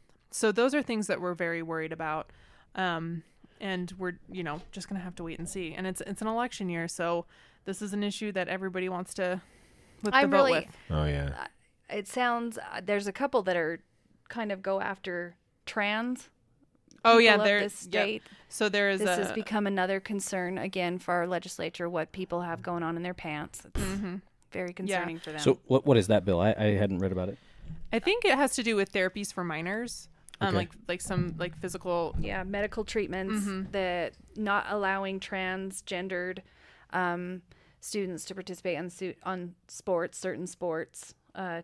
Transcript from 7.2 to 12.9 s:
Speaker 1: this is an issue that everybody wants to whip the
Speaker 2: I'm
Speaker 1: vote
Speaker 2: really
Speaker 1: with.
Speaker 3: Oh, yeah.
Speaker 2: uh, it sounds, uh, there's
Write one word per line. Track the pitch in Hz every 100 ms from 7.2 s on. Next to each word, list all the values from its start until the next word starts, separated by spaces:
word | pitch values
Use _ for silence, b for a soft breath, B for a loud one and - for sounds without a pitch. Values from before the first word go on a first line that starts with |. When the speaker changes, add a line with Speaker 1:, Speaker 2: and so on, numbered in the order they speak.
| - b b b
Speaker 1:
this | - 190
is | 208
an | 202
issue | 208 202 214
that | 190 175
everybody | 185 190 180 185
wants | 180 185
to | - 180 185 - b b b b b
whip | 208
the | 262
Speaker 2:
I'm | 285
Speaker 1:
vote | 285
Speaker 2:
really | 269
Speaker 1:
with. | 254 - - -
Speaker 3:
Oh, | 78
yeah. | 76 71 69 -
Speaker 2:
uh, | - _ _ _ -
it | 208 196
sounds, | 254 247 233 233 220
uh, | - -
there's | 190